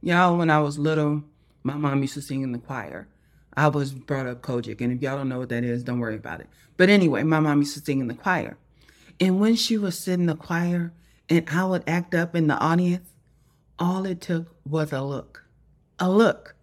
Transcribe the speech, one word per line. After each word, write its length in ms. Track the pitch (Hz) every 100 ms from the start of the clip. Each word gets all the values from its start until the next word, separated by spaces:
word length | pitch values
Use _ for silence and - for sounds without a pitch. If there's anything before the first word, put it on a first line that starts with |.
Y'all, 360 | - 175 180 175
when 120 | 170
I 100 | 151
was 200 | 151 151
little, 440 | 151 156 147 151 147 _ _ _
my 120 | -
mom 280 | 143 147 139
used 120 | 135
to 80 | -
sing 200 | 143 135
in 120 | 135
the 40 | 120
choir. 520 | 123 131 90 73 101 _ _ _ _ -
I 100 | 151
was 240 | 147 139
brought 360 | 135 - 139 127
up 140 | 123
Kojic, 380 | - 123 120 107
and 140 | 123
if 80 | 123
y'all 160 | 131 139
don't 100 | 135
know 120 | 127
what 100 | 123
that 160 | 120 120
is, 180 | 120
don't 160 | 123 123
worry 160 | 117 107
about 240 | 110 82
it. 80 | - _ _ -
But 100 | 185
anyway, 360 | 202 175 123
my 180 | 151 160
mom 180 | 156 143
used 140 | 143
to 100 | 147
sing 160 | 147 135
in 80 | 127
the 60 |
choir. 440 | 120 - 180 57 - _ _ _ _ _ _
And 220 | 185 185
when 140 | 214 226
she 220 | - 220
would 160 | 202
sit 200 | 175 -
in 140 | 180 175
the 80 | 160
choir 580 | - 170 175 175 170 - _ _ _
and 160 | 170 165
I 160 | 156 190
would 180 | 185 -
act 300 | 175 175 175
up 180 | 170
in 140 | 170 160
the 100 | 139
audience, 520 | 151 170 180 180 - _ _ _ _ _ _ -
all 280 | 175 185 190
it 160 | 180
took 340 | - 170 165 _ -
was 280 | 156 151
a 80 | 139
look. 420 | 139 139 - - _ _ _ _ _ _
A 100 | 180
look. 460 | 190 226 - - -